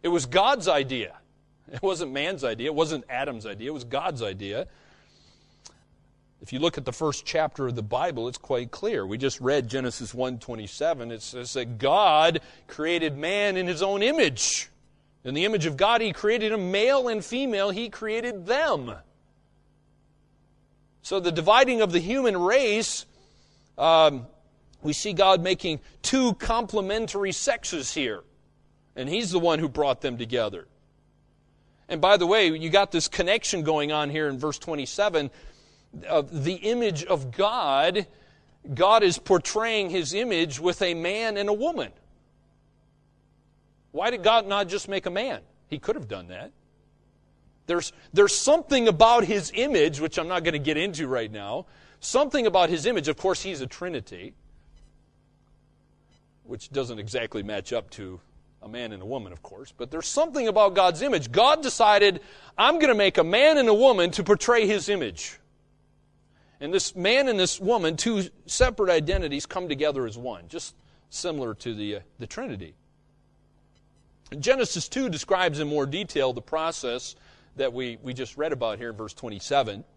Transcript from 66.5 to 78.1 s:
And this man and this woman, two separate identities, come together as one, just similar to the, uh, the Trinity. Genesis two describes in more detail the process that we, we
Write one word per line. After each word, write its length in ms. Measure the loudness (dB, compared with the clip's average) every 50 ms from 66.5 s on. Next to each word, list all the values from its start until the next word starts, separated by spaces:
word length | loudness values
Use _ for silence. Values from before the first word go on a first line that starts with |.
| _ _
And 140 | -8 -2 0
this 220 | 0 0 -2 -6
man 320 | -2 0 2 2 4 2
and 120 | 2 2 2
this 200 | 0 0 0 -2
woman, 360 | 0 0 2 2 2 0 -2
two 260 | 0 -2 0 0 0 -2 -4 -8 _ _
separate 440 | -8 2 2 2 2 4 0 2 4
identities, 560 | 4 2 2 0 -2 -2 -2 -4 -6 -6 -8
come 240 | -6 -8 -8 -4 -4
together 360 | -4 -2 0 -2 0 -2 -4
as 120 | -6 -8
one, 300 | -10 -10 -10 -12 -12 -16
just 260 | -14 -14 -12 -12 -14 -18 _ _ _ _ _ _ _
similar 440 | -14 -8 -6 -6 -6 -4 -6 -6 -8
to 180 | -8 -8 -8 -6
the, 240 | -6 -6 -6 -6
uh, 20 | -8 -10 _ _
the 100 | _ -14
Trinity. 480 | -12 -10 -10 -8 -8 -10 -10 -12 -16 -18 _ _ _ _ _ _ _ _ _ _ _ _ _ _ _ _ _ _ _ _ _ _ _ _ _ _ _ _ _ _ -16 -12 -6
Genesis 480 | 2 2 2 2 2 -2 -2 -6 -6
two 220 | -4 -4 -2 -2 -2
describes 500 | -4 -6 -2 0 0 2 2 0 0 -2
in 80 | -4
more 180 | -2 -2 -2 -2
detail 480 | -2 -4 -6 -8 -4 -2 0 0 0 0
the 80 | -4
process 720 | -8 -4 -4 -2 -2 -2 -4 -4 -6 -6 -6 -6 -8 -12 -18 _ _ _ _ _ _ _ _
that 160 | -4 -4 -2 -2
we, 240 | -4 -8 -8 -8 -10
we 120 | -10 -10